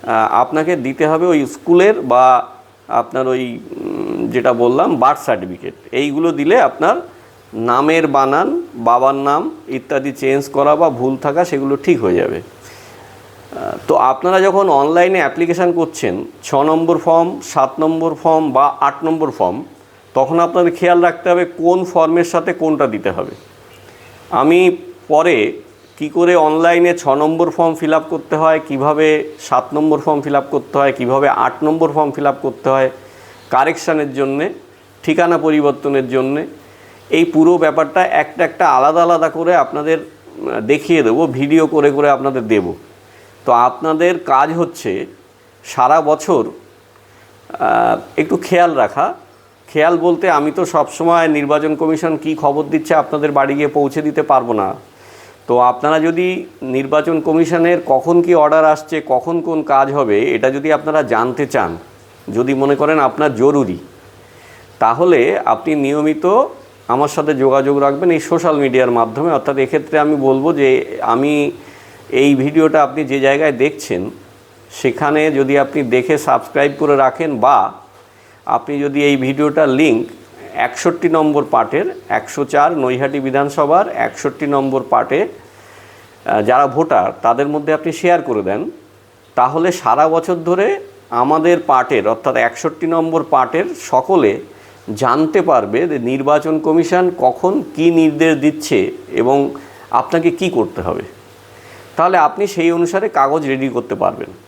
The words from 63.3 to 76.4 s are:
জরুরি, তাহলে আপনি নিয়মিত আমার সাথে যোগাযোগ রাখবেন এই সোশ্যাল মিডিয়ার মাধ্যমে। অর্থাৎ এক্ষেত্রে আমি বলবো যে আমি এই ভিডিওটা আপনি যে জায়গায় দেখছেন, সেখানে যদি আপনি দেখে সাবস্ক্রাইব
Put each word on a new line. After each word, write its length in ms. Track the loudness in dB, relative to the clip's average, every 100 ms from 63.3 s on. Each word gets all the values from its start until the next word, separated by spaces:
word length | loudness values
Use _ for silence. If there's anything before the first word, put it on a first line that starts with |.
| 2
জরুরি, 420 | 2 2 -2 -6 -12 -20 -20 -20 -20 -20 -20 -20 -20 -2
তাহলে 600 | 0 2 2 4 2 0 0
আপনি 300 | -2 -2 -2
নিয়মিত 720 | 0 0 0 0 0 0 0 -6 -20 -20 -4
আমার 200 | -2 0
সাথে 260 | -2 -2
যোগাযোগ 440 | 0 2 2 2 2
রাখবেন 340 | 0 0 0
এই 80 | 0
সোশ্যাল 360 | 0 -2 0 0
মিডিয়ার 360 | 2 2 2
মাধ্যমে। 400 | 2 0 -2 -2
অর্থাৎ 260 | 0 -2 -2
এক্ষেত্রে 420 | -2 -2 -2 -2
আমি 160 | 0 0
বলবো 380 | 2 2 0
যে 440 | 2 2 2 0 -6
আমি 500 | -2 0 0 0 -2 -6 -18 -20 -20 -20 -4
এই 260 | 2 2 2
ভিডিওটা 480 | 2 2 2 2
আপনি 200 | 0 -2
যে 160 | -4 0
জায়গায় 320 | 2 2 0
দেখছেন, 580 | 0 -2 -2 -6 -6 -6 -12 -20 -20 _ -20 -20
সেখানে 600 | -4 -4 -2 -2 0 0
যদি 260 | 0 2 2
আপনি 240 | 0 -2
দেখে 340 | 0 0 0 -2
সাবস্ক্রাইব 540 | 0 -2